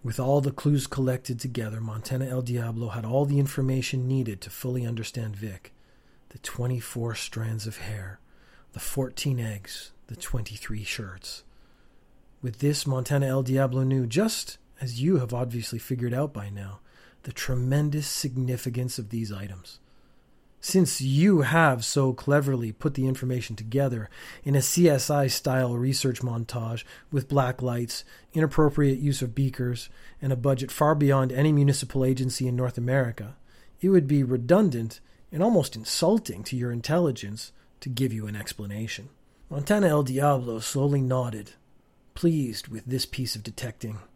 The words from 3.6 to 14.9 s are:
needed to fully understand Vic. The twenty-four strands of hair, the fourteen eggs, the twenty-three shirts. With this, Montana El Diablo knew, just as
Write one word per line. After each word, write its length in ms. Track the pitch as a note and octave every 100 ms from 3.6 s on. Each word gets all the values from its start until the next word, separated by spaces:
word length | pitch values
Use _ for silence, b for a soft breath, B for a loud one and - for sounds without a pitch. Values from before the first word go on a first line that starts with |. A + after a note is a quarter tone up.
| C3 C3 B2+ C3+ B2+
needed 320 | C3+ A#2 F#2+
to 100 | -
fully 340 | - B2+ B2
understand 520 | A#2+ A2+ A2 - A2 G2+
Vic. 360 | A2 F#2 - b b b b b b
The 80 | -
twenty-four 760 | - - B2 B2+ - A#2+ A#2
strands 520 | A2 - A2+ A2+ A2 G#2+
of 120 | -
hair, 400 | G2 G#2 F#2+ G#2 b b b b b
the 80 | -
fourteen 580 | - - B2+ - D3 B2
eggs, 540 | A2+ G#2 G2 - - - -
the 80 | A2+
twenty-three 640 | - B2+ G#2 G#2 - G#2+
shirts. 640 | G#2 - G2+ F#2+ - - - b b b b b b _ _ _
With 180 | B2 G#2+
this, 280 | C#3+ D3 C#3+
Montana 400 | C3 B2 C#3+ C#3
El 180 | C3+
Diablo 400 | B2+ C3 C3+ C3
knew, 220 | C3 C3+ B2
just 520 | C3 A3 - - - _ -
as 200 | C3